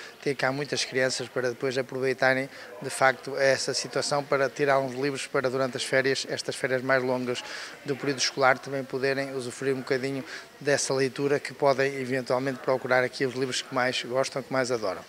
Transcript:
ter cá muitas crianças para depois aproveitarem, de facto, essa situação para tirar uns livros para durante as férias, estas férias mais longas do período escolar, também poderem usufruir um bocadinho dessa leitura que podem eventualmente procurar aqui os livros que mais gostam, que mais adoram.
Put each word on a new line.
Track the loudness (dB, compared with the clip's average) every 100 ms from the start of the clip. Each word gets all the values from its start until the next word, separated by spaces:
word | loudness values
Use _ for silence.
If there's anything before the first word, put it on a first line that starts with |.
| -12 -6
ter | -4 0
cá | 0
muitas | 0 -2 -2 -2
crianças | 2 2 0 -4
para | -2 -2
depois | -2 -2 -2
aproveitarem, | -4 -2 -2 2 4 4 0 -8 -16 -10
de | -6
facto, | 4 4 4 -2 2
essa | 4 4 0
situação | -4 -2 -2 0 0
para | 2 2 2
tirar | 2 2 4
uns | 2 -2
livros | -2 -2 -2
para | 0 2
durante | 0 0 -2
as |
férias, | 2 2 4 2 -2
estas | -4 -4 -4
férias | 0 0
mais | 2 2
longas | 2 0 -2 -4 -6 -10 -12 -10
do | -6 -4
período | -2 0
escolar, | 0 4 4 4
também | 0 -6 -4
poderem | -2 0 0 -2 -4
usufruir | -6 -4 -2 0
um |
bocadinho | 0 0 0 -4 -8 -12 -16 -6
dessa | 0 2 2
leitura | 2 0 0 0 0
que | -2
podem | 0 2 4 2 -2
eventualmente | -2 -2 0 0 0 -2
procurar | 0 0 4 4
aqui | 2 0 -2
os | 0
livros | -2 -2
que | -2 0
mais | 0 0
gostam, | -2 -2 -2 -4
que | -2
mais | 0 0
adoram. | 0 -2 -4